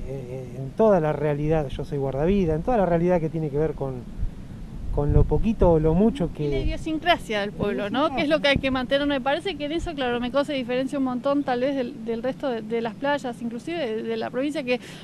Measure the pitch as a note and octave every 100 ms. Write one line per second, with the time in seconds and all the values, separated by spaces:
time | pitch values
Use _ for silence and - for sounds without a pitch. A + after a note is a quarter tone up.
0 | C3 C3+ B2 C3 B2+ B2+ C3+ - A3 F#3+
1 | D3+ D3 D3+ D3 D3+ D#3+ C3+ - D3 C#3+
2 | C3+ C3+ E3 G3+ E3 D#3 G#3 A#3+ F3+ E3+
3 | F3 F3+ D#3 D#3+ D#3 C#3 D#3 D3 C3+ B2+
4 | A2+ - - - - - - - - -
5 | D3 D3 - D3+ F#3 A3 F#3 E3 D#3 E3+
6 | A3 - E3+ - D3 C3+ G#3 D#4+ D#4+ D#4
7 | D#4+ E4 - G#3 G3+ - G#3 A#3+ G3+ A#3
8 | D#4 C4 C#4+ D#4 C#4+ C4+ C4+ C4 B3+ C#4
9 | C#4+ C#4+ C4 D#4 F#4+ D4 D4 E4 F4 C#4+
10 | B3 A#3+ B3 C4 C#4+ C#4 A#3 B3 C4 D4
11 | C4 B3 C4+ C#4+ C#4 B3 C4 C4+ A#3+ -
12 | A3 A3+ B3 C4 C#4+ A#3 G#3+ A#3 A3+ G3+
13 | C#4 C#4+ C4+ A#3 A#3 A#3 D#4+ E4+ B3+ A3
14 | A3+ A3+ A3+ B3 C#4+ D4 B3 B3 - -